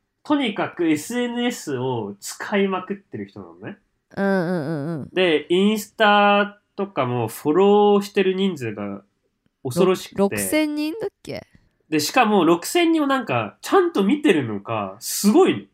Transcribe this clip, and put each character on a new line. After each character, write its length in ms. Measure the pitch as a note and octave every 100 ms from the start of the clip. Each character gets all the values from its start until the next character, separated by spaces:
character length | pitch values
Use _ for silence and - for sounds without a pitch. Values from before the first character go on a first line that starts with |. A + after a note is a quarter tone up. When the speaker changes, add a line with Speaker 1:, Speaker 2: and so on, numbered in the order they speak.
| _ _
Speaker 1:
と 120 | - D4
に 180 | B3
か 160 | G3 D#3
く 180 | - E3
エ 80 | D3+
ス 240 | - A#3+
エ 80 | B3
ヌ 180 | A#3+ A#3+
エ 60 |
ス 260 | B3 - B2+
を 380 | C3 A#2+ G3 G3+
使 380 | - - - G3+
い 100 | G3
ま 180 | F#3+ F#3
く 80 |
っ 40 | G3+
て 200 | _ -
る 80 | G2+
人 120 | G#2
な 60 | F2
の 80 | E2+
ね。 220 | A#2 G3+ _ _ _ -
Speaker 2:
う 60 |
ん 40 | G3
う 20 |
ん 400 | F#3+ E3+ F3+ C#3+
う 40 |
ん 300 | D#3+ C#3+ D#3+
う 40 | -
ん。 40 |
Speaker 1:
で、 320 | F3+ F#3 D3 -
イ 220 | F3+ G3+
ン 80 | G#3+
ス 120 | -
タ 680 | - G#3 G#3 G3+ G3+ G3+ - _ -
と 120 | G3
か 180 | - B2
も 220 | B2 A2
フ 220 | - D3
ォ 40 |
ロ 140 | D#3+ G3+ G#3 G#3 G3+
ー 60 |
し 80 | G3
て 120 | -
る 100 | F#3+
人 240 | F#3 G3 D#3
数 180 | A#2 G#2
が 260 | G2+ G2 - _ _ _ _ _
恐 220 | C3 E3+ F#3
ろ 100 | F#3
し 140 | -
く 20 |
て。 60 | -
Speaker 2:
ろ-、 80 | G3+
六 100 | G#2+
千 360 | F#3+ D4+ D#4 D4
人 180 | D4+ A4
だ 80 | G4+
っ 20 | _
け？ 220 | - A#2+ - _ _ _ -
Speaker 1:
で、 100 | D3+
し 120 | D3+
か 140 | - A3+
も 200 | G#3 D#3+
六 200 | F3 -
千 260 | F4+ E4
人 120 | D#4+
を 40 | C#4
な 120 | C4
ん 40 | A3
か、 320 | B2 G#2+ -
ち 120 | -
ゃ 60 | G4
ん 120 | F4
と 120 | C#4+
見 180 | G3 D4
て 100 | C#4+
る 100 | E3
の 180 | A#2+ G#2
か、 340 | A#2+ A2+ G2 G2
す 320 | - - G3+
ご 160 | C4+ F4
い 100 | A#2+
の 60 | -